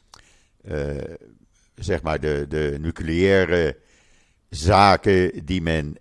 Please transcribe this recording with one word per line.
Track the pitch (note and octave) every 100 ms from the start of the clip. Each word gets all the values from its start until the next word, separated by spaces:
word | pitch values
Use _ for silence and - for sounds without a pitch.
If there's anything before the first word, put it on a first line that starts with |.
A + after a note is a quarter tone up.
| _ - _ _ _ _ F#2+ D#2 C#2+ C#2+ D#2+ E2 A1+ _ _ _ _ -
zeg | - E2+
maar | D#2+ D2+
de, | D2+ C#2+ C#2+
de | D2+ D2+ C#2+
nucleaire | D#2+ - D#2+ E2+ F#2+ G2 E2+ F2 D#2 - _ _ _ _ _ _ _
zaken | F#2 E2 G2 G2+ F2+ G#2+ F#2+ F#2 - D#2+
die | F#2
men, | E2 D#2+ D2+ -